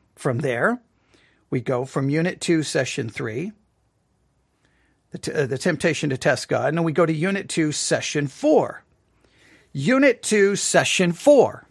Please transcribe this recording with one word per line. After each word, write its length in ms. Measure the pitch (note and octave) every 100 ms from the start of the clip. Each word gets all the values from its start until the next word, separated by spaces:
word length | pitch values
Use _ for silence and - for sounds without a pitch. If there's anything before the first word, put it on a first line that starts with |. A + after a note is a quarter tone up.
| _ _
from 240 | D3 B2
there, 420 | D3 A#2+ F3 B3 - _ _ _ _ _ _
we 100 | C3+
go 240 | A#2+ B2 C3+
from 240 | D3 C3+
Unit 320 | D3+ E3+ -
two, 220 | - E3
Session 460 | C#3+ D3+ B2+ - A#2
three, 420 | - B2 A2 F#3+ - _ _ _ _ _ _ _ _ _ _ _ _ _ _ _
the 60 | F3+
t-, 120 | -
uh, 140 | - C3+
the 140 | C3
temptation 500 | - D#3 F3 D3 D3
to 80 | C3
test 300 | - B2 -
God, 220 | A#2 B2+
and 100 | D#3+
then 40 |
we 100 | E3
go 120 | D3+ E3
to 80 |
Unit 340 | D#3+ F3+ G3 -
two, 240 | - D3+
Session 540 | C#3+ - C#3 - D3+ C#3+
four. 580 | - D4 C#4+ A2 - _ _ _ _ _ _ _ _ _
Unit 520 | C#3 D3 C4 C#4 B3
two, 320 | - G#3+ G3 G3+
Session 560 | - F3+ C3+ - F3+
four. 560 | E3+ - C#4+ B2 - -